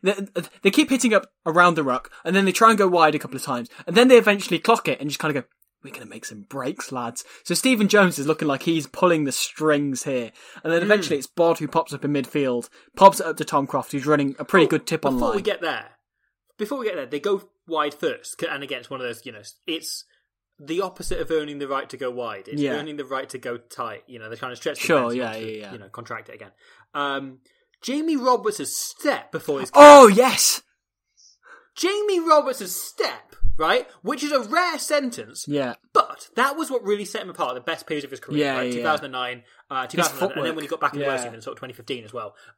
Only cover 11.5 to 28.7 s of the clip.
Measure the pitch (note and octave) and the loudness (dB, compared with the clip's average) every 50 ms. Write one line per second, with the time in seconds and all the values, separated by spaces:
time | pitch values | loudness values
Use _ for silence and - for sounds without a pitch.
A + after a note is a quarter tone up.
11.5 | D#3+ - D#3 C#3 - D#3+ D#3+ - D3 C3+ D3 C#3+ D3 C#3 B2+ - - D3 C#3 B2+ | 2 0 -4 -4 -2 -2 -2 -4 -6 -6 -4 -2 -2 -2 -4 -4 -4 -2 -2 -2
12.5 | A#2+ A#2+ - - _ - _ _ _ - F#3+ G3 - - F3+ E3 D3 - D3 - | -4 -4 -8 -10 _ -20 _ _ _ 6 6 6 6 4 -2 -6 -6 -8 -6 -2
13.5 | D#3+ C#3+ C#3 - - C#3 - - - C#3 B2+ D3 D3+ C#3+ C#3+ C#3 C#3 - C3+ - | -2 -2 -2 -2 -4 -6 -6 -6 -8 -6 0 0 0 0 0 -2 -6 -8 -2 2
14.5 | - F3+ D#3 - D#3+ D3+ - - E3 D3+ - C#3 - B3 A#3 A#3+ G#3+ G3+ - G#3 | 4 4 4 4 2 -2 -2 -4 -6 -4 -2 -2 -2 0 -2 -2 -2 -2 -4 -4
15.5 | G3 - E3+ D#3+ B2+ G#2+ - - _ _ _ _ _ _ _ _ _ _ _ _ | -6 -4 -6 -8 -8 -8 -10 -14 _ _ _ _ _ _ _ _ _ _ _ _
16.5 | _ - G#3+ G#3+ C#4+ C4 A#3 G#3+ F3+ D#3 C3 C3 D3 C#3+ - G3+ G3 F#3+ - _ | _ -10 -8 -8 -6 -6 -6 -6 -6 -8 -8 -8 -8 -6 -4 -2 -4 -4 -6 _
17.5 | _ _ _ D#3+ D#3+ D3+ D3 C#3+ C#3+ - F3 D3 A#2 - - - - - E3 D#3+ | _ _ _ -6 -4 -4 -4 -4 -4 -6 -6 -6 -6 -8 -12 -18 -12 -10 -8 -8
18.5 | D3+ C#3 C#3 C3+ C#3 B2 A#2 - C3+ B2+ B2+ A#2+ A2+ - - B2 A2 G#2 G#2 - | -8 -10 -10 -10 -10 -12 -12 -12 -12 -10 -10 -10 -10 -12 -16 -18 -18 -18 -20 -20
19.5 | - _ _ D#3 D#3+ E3 - - - - - _ _ _ _ _ _ _ _ _ | -20 _ _ -10 -10 -10 -10 -12 -14 -14 -16 _ _ _ _ _ _ _ _ _
20.5 | _ - C#3+ C#3+ D#3+ F#3 G3 F#3 F#3 - F3+ - - - D#3 - D#3+ D#3 D3 D3 | _ -18 -12 -8 -6 -6 -6 -6 -8 -10 -8 -6 -6 -6 -4 -4 -4 -4 -4 -6
21.5 | D3 C#3+ C#3+ C3+ C3+ C3+ C3 - C3+ B2 C3 B2 A#2+ B2 A#2+ A2 G#2 G2 F#2+ G#2+ | -8 -10 -8 -6 -6 -6 -8 -10 -12 -10 -10 -8 -8 -8 -10 -10 -10 -12 -14 -10
22.5 | C#3+ D3 C#3+ C3+ - D3 D3+ D#3 D3 C#3+ C3+ B2+ C3+ C3+ C3+ - - B2+ - B2 | -6 -4 -4 -4 -4 -6 -8 -10 -12 -12 -10 -8 -8 -8 -8 -10 -12 -12 -10 -10
23.5 | A#2+ A#2+ - - - - A#2+ A2+ G#2+ - - - A#2+ A2+ A2 A2 A#2 - C3 B2+ | -10 -12 -14 -16 -12 -10 -10 -10 -10 -14 -16 -20 -20 -18 -16 -16 -14 -14 -12 -14
24.5 | A#2+ - - D#3+ C#3+ - - - E3 C#3 B2 A#2 A#2+ B2+ B2 A2+ A2 A2+ A2+ A2 | -12 -10 -8 -8 -6 -4 0 2 2 2 2 0 -2 -4 -6 -6 -8 -10 -10 -10
25.5 | A2 G#2+ G#2 G2 - G#2 G2 F#2+ - A#2+ A2+ - A#2 A2 A2 - A#2+ A2 G#2+ G2 | -12 -12 -14 -16 -18 -18 -20 -18 -18 -18 -14 -12 -14 -14 -14 -18 -20 -20 -20 -20
26.5 | _ _ _ _ _ _ _ _ - D3 C#3+ C#3+ C#3 C#3 C#3 C3+ C3 - _ _ | _ _ _ _ _ _ _ _ -8 -6 -6 -4 -6 -6 -8 -12 -16 -20 _ _
27.5 | _ _ _ _ _ _ - A#3 C4+ D4+ D#4 E4 D4+ C4 A#3+ B3+ B3 G#3 F#3+ G#3+ | _ _ _ _ _ _ -8 -6 -6 -4 -2 -2 -2 0 2 2 0 2 0 -4
28.5 | G#3 - - - | -6 -6 -8 -8